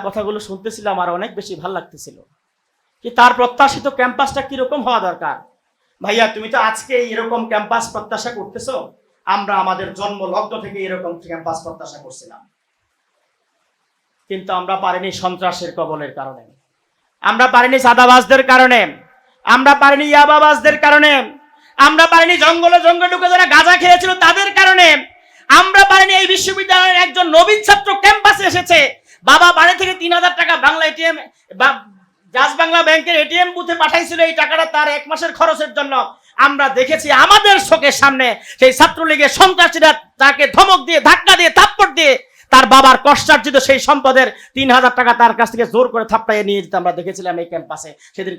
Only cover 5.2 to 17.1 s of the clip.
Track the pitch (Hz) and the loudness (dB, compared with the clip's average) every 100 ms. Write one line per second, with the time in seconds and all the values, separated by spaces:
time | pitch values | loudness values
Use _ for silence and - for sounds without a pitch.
5.2 | 160 127 _ _ _ _ _ _ 190 226 | -10 -12 _ _ _ _ _ _ -6 -4
6.2 | 220 214 220 240 220 214 - 247 240 220 | -4 -6 -8 -4 -4 -6 -6 -6 -6 -8
7.2 | 226 233 226 214 208 233 - 220 214 220 | -8 -8 -6 -6 -6 -8 -8 -14 -12 -12
8.2 | 240 220 185 - - 185 - _ _ _ | -12 -14 -16 -16 -12 -12 -14 _ _ _
9.2 | - 202 202 196 185 185 190 - 208 202 | -8 -8 -6 -6 -6 -8 -10 -12 -12 -10
10.2 | 185 151 202 220 196 202 185 180 175 170 | -8 -8 -8 -12 -14 -14 -12 -12 -12 -16
11.2 | - 165 165 156 165 - - 147 131 - | -16 -14 -12 -12 -14 -20 -20 -20 -20 -20
12.2 | - - _ _ _ _ _ _ _ _ | -20 -20 _ _ _ _ _ _ _ _
13.2 | _ _ _ _ _ _ _ _ _ _ | _ _ _ _ _ _ _ _ _ _
14.2 | - 190 190 185 190 190 190 180 190 180 | -16 -14 -8 -8 -6 -6 -4 -6 -8 -8
15.2 | 185 180 185 175 175 - 156 156 143 143 | -8 -6 -8 -8 -12 -10 -10 -10 -12 -14
16.2 | 135 127 110 _ _ _ _ _ _ | -16 -18 _ _ _ _ _ _ _